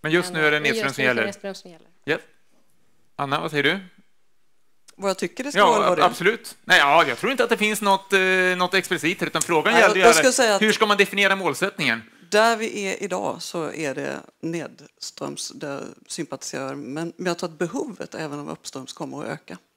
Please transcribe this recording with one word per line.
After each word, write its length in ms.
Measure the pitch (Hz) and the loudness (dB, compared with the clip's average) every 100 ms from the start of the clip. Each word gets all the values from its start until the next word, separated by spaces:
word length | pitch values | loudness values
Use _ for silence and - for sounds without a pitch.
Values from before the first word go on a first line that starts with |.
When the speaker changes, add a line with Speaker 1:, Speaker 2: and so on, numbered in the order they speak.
Speaker 1:
Men 120 | 156 | 0
just 200 | 170 180 | 0 0
Speaker 2:
Men, 80 | 175 | 0
Speaker 1:
nu 60 | 151 | 2
är 40 | |
det 100 | 151 | 2
Speaker 2:
men 80 | 147 | 0
just 140 | 113 | -2
Speaker 1:
nedströms 120 | 139 135 | -4 0
som 60 | |
Speaker 2:
nu 60 | 131 | 0
är 40 | |
det 40 | 120 | 2
Speaker 1:
gäller. 80 | 107 | -2
Speaker 2:
nedströms 320 | - 196 190 | -4 -12 -14
som 120 | 180 | -18
gäller. 180 | 165 _ _ | -20 _ _
Speaker 1:
Ja. 140 | - 160 - _ _ _ _ _ _ _ _ - | -6 -6 -6 _ _ _ _ _ _ _ _ -10
Anna, 240 | 139 147 | -4 -4
vad 100 | 165 | -2
säger 120 | 147 | 0
du? 140 | 139 185 185 _ _ _ _ _ _ _ _ _ - - | 0 0 -8 _ _ _ _ _ _ _ _ _ -20 -6
Speaker 3:
Vad 140 | 196 | -4
jag 80 | 185 | -2
tycker 260 | 175 - | -6 -6
det 60 | 269 | -4
ska 80 | 202 | 4
Speaker 1:
Ja, 80 | 190 | 4
Speaker 3:
vara, 180 | 208 - | 6 2
vad 100 | 170 | 4
det 40 | |
är. 40 | 180 | 2
Speaker 1:
absolut. 500 | - 175 233 - - | 2 -2 -2 -10 -20
Nej, 140 | - 180 | 2 4
ja, 260 | 143 156 151 | 6 6 4
jag 120 | 117 | 0
tror 140 | 208 | -2
inte 120 | 269 | 0
att 60 | 240 | 0
det 60 | 214 | 2
finns 240 | 214 208 | 0 0
något, 300 | 208 190 - | 0 0 2
eh, 80 | 190 185 185 185 180 | 2 2 2 2 0
något 180 | 180 | 0
explicit 460 | 190 175 175 160 185 | 0 0 -2 -2 -2
här, 60 | 175 | -4
utan 160 | - | -4
frågan 300 | - 165 170 | 0 2 4
Speaker 3:
Nej, 100 | 233 | 6
Speaker 1:
gällde 160 | 208 185 | 6 6
ju 60 | |
Speaker 3:
jag 40 | 175 | 6
Speaker 1:
här, 60 | |
Speaker 3:
skulle 180 | 160 156 | 6 4
säga 220 | 247 233 196 | 4 2 4
att 60 | |
Speaker 1:
hur 100 | 214 | 2
ska 140 | - 214 | 2 2
man 100 | 202 | 2
definiera 400 | 196 196 196 196 | 2 2 2 2
målsättningen? 680 | 175 135 196 - 139 113 113 _ 175 | -2 -2 -4 -2 -2 -2 -6 _ -2
Speaker 3:
där 260 | 208 226 226 | 2 4 2
vi 260 | 220 - 196 | -4 -6 -6
är 160 | 190 | -6
idag 400 | 196 185 190 143 | -6 -4 -6 -6
så 300 | - 175 151 | -10 -8 -8
är 220 | - 151 | -6 -6
det 260 | 135 139 139 - _ | -6 -8 -8 -14 _
nedströms, 1040 | 160 170 147 - 147 _ - - 143 143 - | -8 -8 -10 -16 -20 _ -16 -12 -12 -10 -12
där 340 | - 147 139 - - _ | -12 -12 -10 -12 -18 _
sympatiserar, 680 | - 143 139 - 139 135 | -12 -10 -10 -10 -10 -10
men, 380 | 139 123 143 170 - | -10 -10 -10 -10 -8
men 100 | 180 | -6
jag 120 | 170 | -6
tror 100 | 180 | -8
att 80 | 160 | -6
behovet 560 | 170 269 302 185 - | -6 -6 -8 -10 -12
även 240 | - 156 143 | -10 -10 -10
om 100 | 147 | -10
uppströms 440 | 160 - 139 127 | -12 -12 -16 -16
kommer 300 | - 139 135 | -14 -12 -10
att 60 | 113 | -10
öka. 300 | - - 185 _ | -10 -14 -20 _